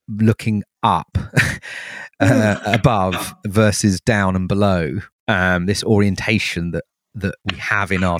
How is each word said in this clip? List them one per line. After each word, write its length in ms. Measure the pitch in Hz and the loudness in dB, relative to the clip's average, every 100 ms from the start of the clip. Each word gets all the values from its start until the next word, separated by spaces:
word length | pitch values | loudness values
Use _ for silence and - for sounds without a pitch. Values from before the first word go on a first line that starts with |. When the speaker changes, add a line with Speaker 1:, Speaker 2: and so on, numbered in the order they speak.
| - | -10
Speaker 1:
looking 560 | 107 110 110 - 104 - _ | 0 2 2 0 -4 -6 _
up, 360 | 113 87 - - | 0 0 -2 -6
<laughs> 0 | |
uh, 420 | - - - - - - - - - - | -2 0 0 -4 -12 -16 -14 -16 -14 -2
Speaker 2:
Mm. 520 | 113 - 107 101 107 | 2 4 2 0 0
Speaker 1:
above 600 | 104 131 107 95 90 - - 107 | 2 2 2 0 -2 -8 -10 -4
versus 540 | 95 107 98 107 90 | 2 4 4 0 0
down 340 | - 107 95 92 | 0 2 2 0
and 120 | 92 | 0
below, 520 | 98 101 92 80 78 - _ - | 0 2 2 -2 -6 -10 _ -2
um, 380 | 101 92 90 90 | 0 2 0 0
this 160 | 104 | -2
orientation 880 | - 104 101 92 - 110 - - 85 | 2 2 2 0 0 0 -2 -6 -6
that, 140 | 82 - _ _ 110 | -6 -10 _ _ -8
that 200 | 98 - 104 | -8 -6 -8
we 60 | - | -8
have 340 | - 107 98 | -4 -4 -2
in 120 | 92 | 0
our 160 | 92 85 | 0 0